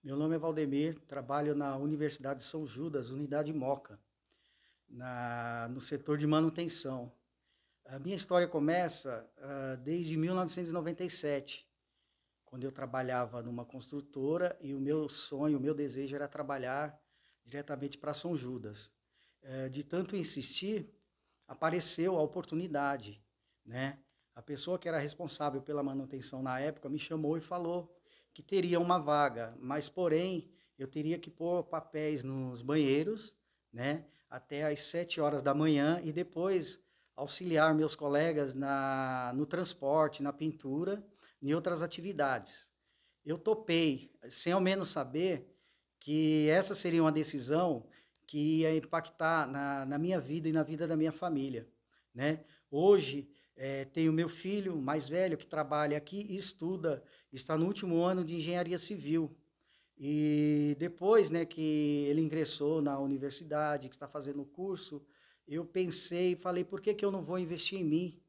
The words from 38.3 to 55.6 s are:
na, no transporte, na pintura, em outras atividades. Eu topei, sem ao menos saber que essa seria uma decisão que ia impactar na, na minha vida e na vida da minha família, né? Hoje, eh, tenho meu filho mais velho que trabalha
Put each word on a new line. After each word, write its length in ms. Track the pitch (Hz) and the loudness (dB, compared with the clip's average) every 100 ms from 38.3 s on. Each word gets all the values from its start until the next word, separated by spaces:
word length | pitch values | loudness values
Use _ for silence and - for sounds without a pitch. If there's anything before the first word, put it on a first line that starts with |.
| 151 139 131 | 2 -2 -2
na, 760 | 139 139 135 135 131 127 123 127 | -2 0 0 0 0 -2 -2 -2
no 100 | 147 | -2
transporte, 800 | - 180 - 135 156 151 - | -2 -4 -2 2 4 4 2
na 100 | 143 | -6
pintura, 720 | 139 156 156 135 139 185 202 - _ - _ | -2 -6 -4 -6 -2 -2 -4 -10 _ -20 _
em 140 | 139 | 0
outras 300 | 160 170 170 | 0 2 -2
atividades. 880 | 170 175 175 165 139 123 95 - - _ _ _ _ _ | -2 -4 -8 0 2 2 -4 -16 -18 _ _ _ _ _
Eu 140 | 147 165 | -6 -2
topei, 720 | 220 220 214 165 160 131 - _ 120 | 0 0 2 4 4 2 -6 _ -10
sem 240 | - 170 | -4 2
ao 80 | 185 | 4
menos 300 | 185 196 170 | 4 2 0
saber 680 | 165 147 147 185 151 - _ _ _ _ _ | -2 -2 0 0 -2 -6 _ _ _ _ _
que 500 | - 156 156 156 151 | -2 2 4 6 6
essa 240 | 165 185 | 6 4
seria 300 | 208 180 165 | 0 2 4
uma 80 | 160 | 6
decisão 760 | 151 151 139 123 156 180 127 - - _ _ - | 4 0 -4 0 2 2 0 -6 -20 _ _ -8
que 360 | 151 151 160 | 0 2 4
ia 140 | 160 160 | 4 2
impactar 720 | 156 165 - - 160 165 135 | 0 -4 -4 -2 2 2 2
na, 400 | 139 143 139 135 | -2 -2 -2 -2
na 140 | 143 | 0
minha 200 | 170 185 | 0 0
vida 300 | 131 160 160 | -2 -4 0
e 20 | |
na 120 | 160 | 2
vida 240 | 151 156 160 | 0 -2 -2
da 100 | 160 | 2
minha 140 | 160 | 0
família, 580 | 156 180 147 135 117 110 _ _ _ _ | 0 -2 -2 -2 -6 -10 _ _ _ _
né? 320 | 123 143 156 - _ _ | -2 0 -2 -8 _ _
Hoje, 580 | 143 185 202 151 139 139 _ _ - | 4 8 8 6 -6 -10 _ _ -10
eh, 300 | 135 139 135 | -6 -6 -4
tenho 260 | - 160 | 2 4
meu 160 | 160 165 | 4 0
filho 480 | 160 190 202 190 165 | -2 -4 -2 -2 -2
mais 320 | 135 156 139 | -2 -2 -2
velho 300 | 165 185 156 | 0 0 -2
que 80 | - | -4
trabalha 500 | 151 | -4